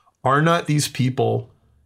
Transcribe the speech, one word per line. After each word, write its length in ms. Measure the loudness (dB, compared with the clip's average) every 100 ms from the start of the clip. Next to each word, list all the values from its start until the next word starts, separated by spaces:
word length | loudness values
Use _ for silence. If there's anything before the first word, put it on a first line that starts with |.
| _ _
Are 180 | 0 2
not 240 | 2 0 0
these 220 | -2 -2
people, 640 | -2 -2 0 0 -2 -4 _ _ _